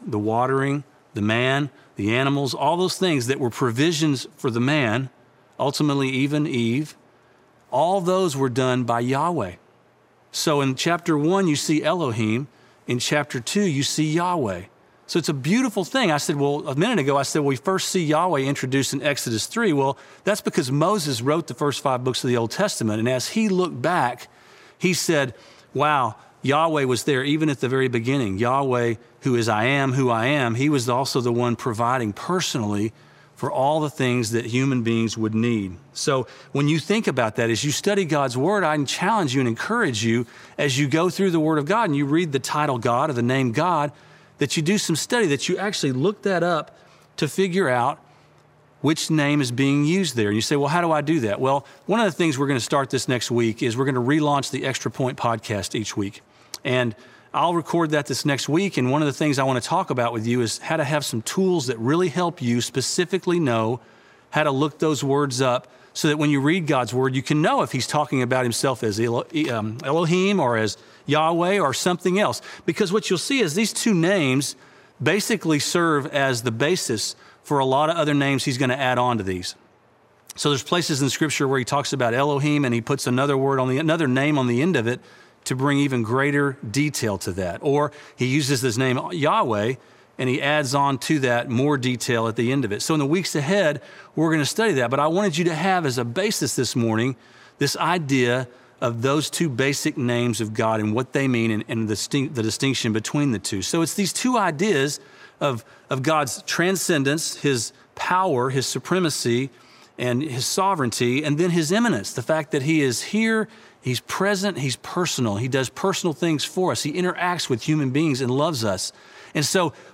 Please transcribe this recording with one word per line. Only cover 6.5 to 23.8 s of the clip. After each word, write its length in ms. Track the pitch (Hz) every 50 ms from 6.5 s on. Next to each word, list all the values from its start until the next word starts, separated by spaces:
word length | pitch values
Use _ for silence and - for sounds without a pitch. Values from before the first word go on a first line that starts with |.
| - 120 117 113 117 135 156 151 - - _ _ _ _ _ _ _ _ _ _ _ _ _ _ -
all 280 | 131 151 175 190 202
those 360 | 175 175 185 185 190 175 131
were 140 | 135 135 131
done 340 | 120 131 131 131 127 127 123
by 160 | 117 117 120
Yahweh. 540 | 123 123 135 139 151 175 175 151 104 92 90 - - _ _ _ _ _ _ _ _ _ _ _ _ _ -
So 280 | - - 170 151 143
in 140 | 139 135 127
chapter 420 | - - 170 170 170 - - 160
one, 320 | 147 147 160 185 196 196 170
you 80 | 147
see 260 | 135 - - 156 151 139
Elohim. 640 | 151 180 180 165 131 113 110 110 107 110 120 143 - - _ - - _ _ _
In 120 | - 151 123
chapter 420 | - - 151 147 143 - - 131
two, 240 | 117 - - 202 208
you 180 | 185 143 135 135
see 220 | - - - 156
Yahweh. 600 | 156 151 170 175 180 180 170 127 104 92 87 92 - _ _ _ _ _ _ _
So 120 | - - 170
it's 120 | 156 -
a 40 | 156
beautiful 480 | 139 123 151 196 247 262 254 202 214 175
thing. 280 | - - 262 254 180
I 80 | 151 143
said, 180 | - - 160
well, 320 | 143 139 143 143 147 - 156
a 60 | 131
minute 240 | 139 180 240 254 180
ago, 180 | 139 139 139
I 60 | 139 139
said, 160 | - - 165
"Well, 100 | 147 139
we 80 | 139
first 320 | 123 - 190 190 185 - -
see 160 | - 190 170
Yahweh 360 | 147 151 151 175 185 170 139
introduced 520 | 135 139 143 - - 127 127 139 131 - -
in 100 | 143 -
Exodus 440 | 151 143 - - 127 113 107 -
three." 260 | - - 226 233 202 151
Well, 240 | 139 135 139 135 - - - - - -
that's 180 | 185 208 - -
because 280 | 220 - 180 151 120
Moses 520 | 135 143 156 180 214 214 143 147 135 113 117
wrote 240 | 135 151 170 160
the 80 | - -
first 260 | - 156 143 135 - -
five 220 | 143 131 123 127
books 180 | 127 120 - -
of 60 | 131
the 80 | 123
Old 140 | 120 117 113
Testament. 480 | - - 196 202 - - 120 107 104 110
And 100 | 110 123
as 200 | 131 127 - -
he 200 | - 220 220 214
looked 320 | 190 180 180 165 147 127